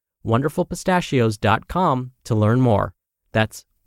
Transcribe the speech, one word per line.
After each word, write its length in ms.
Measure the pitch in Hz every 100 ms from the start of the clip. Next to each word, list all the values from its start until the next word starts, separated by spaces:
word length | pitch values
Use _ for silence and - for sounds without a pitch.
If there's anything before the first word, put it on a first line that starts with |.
| _ _
wonderful 440 | 107 113 147 - 180
pistachios 720 | 175 - 180 - 135 113 107
dot 280 | 107 110 -
com 460 | 175 180 127 127 _
to 100 | -
learn 260 | 110 107 123
more. 320 | 127 101 98 - _ _ _
That's 320 | 110 110 - _ _